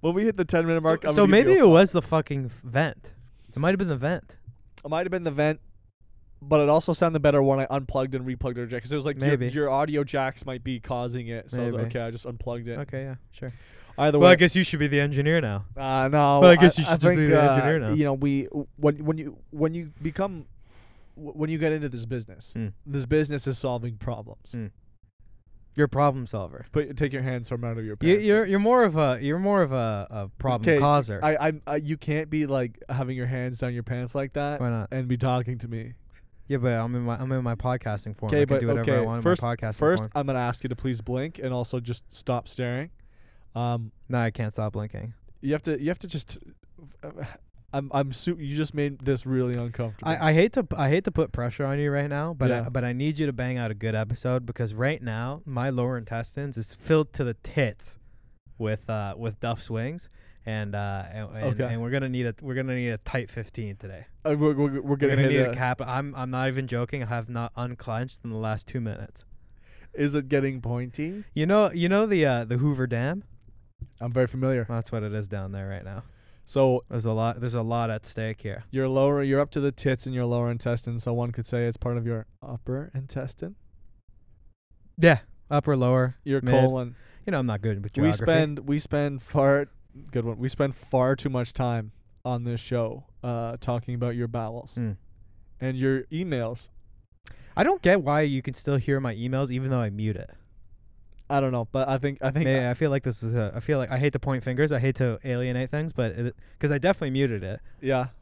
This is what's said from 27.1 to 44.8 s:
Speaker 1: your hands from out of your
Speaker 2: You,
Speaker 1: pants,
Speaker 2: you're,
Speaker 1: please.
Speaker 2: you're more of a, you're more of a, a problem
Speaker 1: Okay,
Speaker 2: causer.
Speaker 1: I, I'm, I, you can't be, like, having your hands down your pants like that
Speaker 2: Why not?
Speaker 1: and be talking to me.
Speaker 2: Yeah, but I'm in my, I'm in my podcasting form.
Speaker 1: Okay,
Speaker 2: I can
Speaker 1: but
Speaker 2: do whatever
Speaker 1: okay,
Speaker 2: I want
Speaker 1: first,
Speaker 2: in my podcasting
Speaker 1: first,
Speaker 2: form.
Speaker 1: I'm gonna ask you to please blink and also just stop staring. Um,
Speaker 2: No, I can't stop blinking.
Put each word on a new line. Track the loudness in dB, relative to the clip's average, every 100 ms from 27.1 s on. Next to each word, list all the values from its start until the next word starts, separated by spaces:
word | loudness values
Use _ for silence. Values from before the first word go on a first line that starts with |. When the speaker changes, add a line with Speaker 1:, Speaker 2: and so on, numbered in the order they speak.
Speaker 1:
your | -2
hands | -4 -4 -6
from | -6
out | -6 -6
of | -8
your | 0
Speaker 2:
You, | 4 4
Speaker 1:
pants, | 6
Speaker 2:
you're, | 2
Speaker 1:
please. | 4
Speaker 2:
you're | 2
more | 4 6
of | 4 4
a, | 2 2
you're | 0 0
more | 2 4
of | 2
a, | 2 0 -2 -4
a | -8 -8 -4
problem | -2 0 4
Speaker 1:
Okay, | 4
Speaker 2:
causer. | 6 4 2 -2
Speaker 1:
I, | 0 2
I'm, | 0 -2 -4
I, | -4
you | -4 -6
can't | -2 -4 -2
be, | -2 0
like, | 0 -2 -6 -6
having | -4 -4 -4
your | -4
hands | -4 -4 -4
down | -4
your | -4
pants | -4 -6 -4
like | -4 -4
that | -4 -4 -2
Speaker 2:
Why | -2
not? | -2 -2
Speaker 1:
and | -4 -2
be | 0
talking | 0 0 -2 -6
to | -8
me. | -8 -10 -14 -20 -20 -20 -20 -4
Speaker 2:
Yeah, | 0
but | 0
I'm | 0 0 -2
in |
my, | -4 -4
I'm | -2
in | -2 -2
my | -2
podcasting | -2 -2 -4 -6 -8 -8
form. | 0
Speaker 1:
Okay, | 2
Speaker 2:
I | 4
can | 2
Speaker 1:
but |
Speaker 2:
do | 2
whatever | 0 2
Speaker 1:
okay, | 2
Speaker 2:
I | 2
want | 0
Speaker 1:
first, | 2 2
Speaker 2:
in | 0
my | -2
podcasting | -4 0
Speaker 1:
first, | 2 2
Speaker 2:
form. | 0 -4
Speaker 1:
I'm | -2
gonna | -2
ask | -2 -4 -6
you |
to | -4
please | -4 -4
blink | -4 -4 -4 -6
and | -4
also | -4 -4 -6
just | -6 -10 -10
stop | -14 -4 -4 -4
staring. | -6 -4 -4 -8 -14 -20 -20 -20 -20 -12 -4
Um, | -2 -2 -6 -14 -4
Speaker 2:
No, | 0
I | 0
can't | -2 -6
stop | -2 -4
blinking. | -4